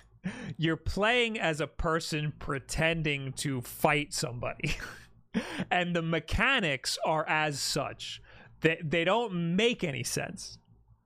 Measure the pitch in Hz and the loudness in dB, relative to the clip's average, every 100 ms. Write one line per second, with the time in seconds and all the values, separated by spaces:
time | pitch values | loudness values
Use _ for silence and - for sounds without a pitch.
0 | - - 185 - 220 - 160 160 - - | -20 -10 -8 -8 -8 -2 0 0 -2 0
1 | 208 247 233 220 180 151 151 - 170 165 | 2 4 2 0 0 0 -2 -2 0 0
2 | - 156 151 - - 139 - - 160 165 | 0 -2 -2 -4 -4 -6 -4 0 2 2
3 | 151 143 135 127 143 131 - - 160 147 | 0 0 -4 -4 -2 -2 -4 2 4 4
4 | 147 - 139 120 120 - - - - - | 0 -4 -4 -4 -6 -4 -4 -4 -8 -14
5 | - - - 226 - - 185 180 175 170 | -20 -20 -8 -6 -4 -4 0 0 2 0
6 | 165 165 - - 233 269 175 135 - - | 0 -2 0 2 2 2 2 0 -2 -2
7 | - 156 160 156 156 139 - 156 123 110 | 0 2 2 2 2 0 -2 -2 -2 -6
8 | - - - - - - 160 165 165 170 | -10 -12 -14 -20 -20 0 2 2 0 2
9 | 165 214 233 180 170 180 233 247 175 135 | 4 4 2 0 0 4 4 2 -2 -4
10 | 120 - - - - - - - _ - | -4 -4 -4 -8 -14 -18 -20 -20 _ -20